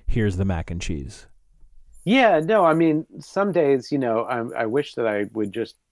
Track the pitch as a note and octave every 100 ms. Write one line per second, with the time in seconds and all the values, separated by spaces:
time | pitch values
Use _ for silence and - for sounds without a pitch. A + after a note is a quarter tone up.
0 | - A#2+ G#2 F2+ F#2+ E2+ - E2+ - D2+
1 | C2+ - - - _ _ - - - -
2 | E3+ C4 A3+ D#3+ D#3+ A3 E3+ D#3+ E3 D#3
3 | - - - F#3+ G3+ F3 C#3+ C3+ - C#3+
4 | B2 A2+ A#2 B2 A#2 - A2+ C#3 C#3+ -
5 | A2+ G#2 G2+ A2 G2+ A2+ G#2+ _ _